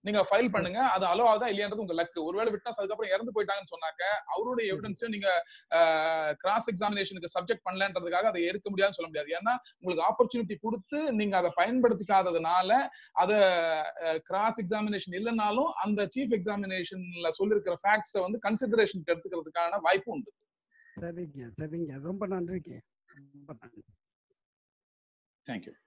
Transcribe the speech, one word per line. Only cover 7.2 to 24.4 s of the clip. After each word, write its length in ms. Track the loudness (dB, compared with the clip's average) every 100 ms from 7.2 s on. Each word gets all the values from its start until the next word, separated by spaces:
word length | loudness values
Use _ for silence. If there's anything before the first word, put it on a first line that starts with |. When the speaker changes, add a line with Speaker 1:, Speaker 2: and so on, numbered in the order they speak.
| -4 -4
Speaker 1:
subject 300 | -2 -4 -2
பண்ணலன்றதுக்காக 560 | 0 0 0 0 2 2
அதை 180 | 2
எடுக்க 260 | -2 -2 -4
முடியாதுன்னு 220 | 2 2
சொல்ல 180 | 2 -6
முடியாது. 180 | -6 -4
ஏன்னா 280 | -2 0 -2 -4 -10
உங்களுக்கு 340 | -4 0 2
opportunity 420 | 4 2 2 -4 -4
கொடுத்து 520 | -4 -6 -4 -4 0
நீங்க 240 | 0 2 2
அதை 160 | 2 2
பயன்படுத்திக்காததுனால 1300 | 2 4 4 2 2 2 4 0 2 2 4 4 2 -8 -8
அதை, 300 | 0 4 6
ஆ, 500 | 6 6 2 0 -2 -4 -2 -2
cross 380 | -2 0 0 -2
examination 500 | -4 -2 -2 -4 -4
இல்லைன்னாலும் 600 | -6 -2 0 0 2 0
அந்த 360 | -2 -2 0 0 -2
chief 240 | 0 0
எக்ஸாமினேஷன்ல 880 | 0 -4 -4 -4 -6 -8 -12 -4 -2 0
சொல்லிருக்கிற 320 | 2 2 0 -2
ஃபேக்ட்ஸை 480 | 2 2 0 -2 -2
வந்து 80 | -2
கன்சிடரேஷனுக்கு 640 | -2 -2 0 4 2 0 -4
எடுத்துக்கிறதுக்கான 720 | -4 -2 -8 -6 -2 0 0
வாய்ப்பு 320 | 2 2 2
உண்டு. 200 | -8 -10 _ _ _ _ _ _ -12
Speaker 2:
சரிங்க, 500 | -10 -8 -12 -12 -14 -10
சரிங்க. 400 | -8 -6 -8 -8
ரொம்ப 260 | -8 -6 -4
நன்றிங்க. 520 | -4 -4 -8 -10 -18 _ _ _ -20 -20
ரொம்ப 240 | -20 -20 -20
நன்றி. 240 | -20 -20 -20 _ _ _ _ _